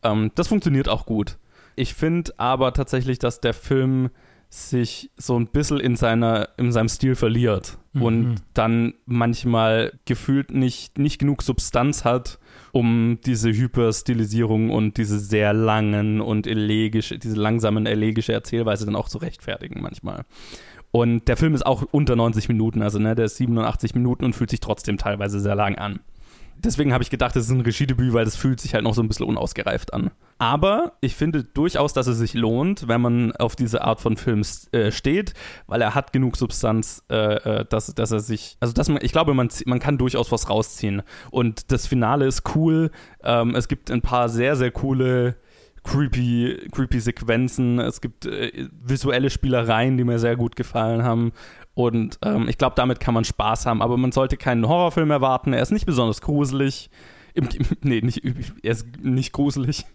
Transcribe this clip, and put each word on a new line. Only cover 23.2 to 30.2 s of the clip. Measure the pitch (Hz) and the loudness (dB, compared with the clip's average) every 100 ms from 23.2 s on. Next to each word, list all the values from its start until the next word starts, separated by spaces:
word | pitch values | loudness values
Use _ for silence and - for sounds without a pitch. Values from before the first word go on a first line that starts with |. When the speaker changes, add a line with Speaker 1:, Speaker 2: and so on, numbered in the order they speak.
| 110 | 0
Speaker 1:
ist | - | 0
siebenundachtzig | 127 117 113 113 113 | 0 2 0 -2 -2
Minuten | 123 123 123 | 0 0 0
und | 127 | -2
fühlt | - 117 | 0 -2
sich | - | -2
trotzdem | - 104 - 101 | -2 -4 -2 -2
teilweise | - 101 101 101 | -2 -2 -2 -2
sehr | 101 | 0
lang | 101 104 98 | 0 0 -2
an. | 104 101 - - - - - - | -6 -8 -14 -20 -20 -20 -20 -6
Deswegen | 233 - 143 | -4 0 2
hab | 127 | 2
ich | 120 | 0
gedacht, | 120 123 127 | -2 0 0
das | |
ist | 117 | 0
ein | 127 | 2
Regiedebüt, | 120 110 139 123 127 | 2 0 0 2 4
weil | 117 | 4
das | 110 | 2
fühlt | - 131 123 | 0 0 -2
sich | - | -2
halt | 113 | -2
noch | 113 | 0
so | 110 | 0
ein | 113 | 0
bisschen | 107 - | -2 -2
unausgereift | - - - - - - | -2 -4 -4 -4 -4 -6
an. | - 185 - | -4 -4 -6